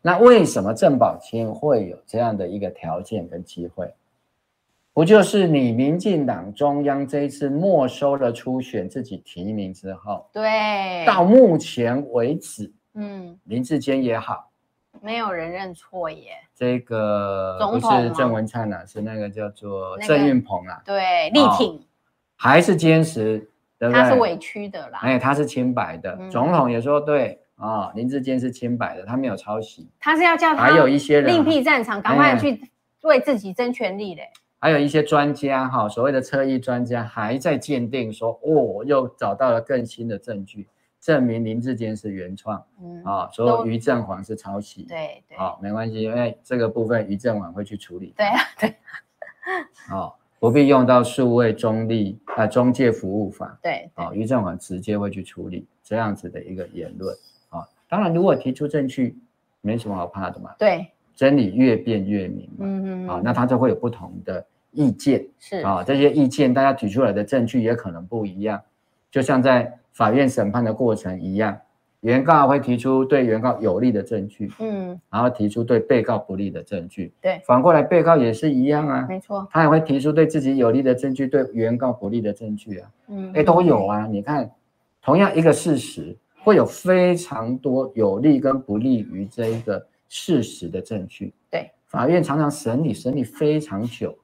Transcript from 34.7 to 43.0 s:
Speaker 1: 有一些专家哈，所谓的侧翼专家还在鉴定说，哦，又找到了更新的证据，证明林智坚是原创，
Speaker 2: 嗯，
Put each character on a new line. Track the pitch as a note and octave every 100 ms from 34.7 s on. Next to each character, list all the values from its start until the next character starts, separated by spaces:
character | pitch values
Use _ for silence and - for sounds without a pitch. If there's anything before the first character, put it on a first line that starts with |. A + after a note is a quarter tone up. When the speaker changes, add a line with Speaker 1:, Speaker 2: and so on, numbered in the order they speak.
Speaker 1:
有 | D3+
一 | C#3+
些 | D3+
专 | D3 D3 C#3+
家 | D3 C#3 C3 C3
哈， | B2+ G#2+
所 | A#2
谓 | C3
的 | C3+
侧 | B2+ C#3
翼 | C3+ C3
专 | B2 B2
家 | A#2+ A#2+
还 | A2+ - G#2+ B2+
在 | F3+ C#3
鉴 | - C#3 A#2
定 | C3 A2+
说， | G#2+ A2+ -
哦， | - D#3 A#2 G2 B2
又 | C#3 B2+
找 | _ G#2+
到 | F#2+ C3
了 | A#2
更 | A2+ C3
新 | A#2 - A#2
的 | G2+
证 | - G#2+
据， | G2 G2+ F#2+ _ _ _
证 | - D3+
明 | B2+ A2+
林 | A2+ A2+
智 | B2
坚 | A#2+ A2
是 | G#2+ G#2+
原 | G2 F2+
创， | G2 A2+ G2+ - _
Speaker 2:
嗯， | F3 F3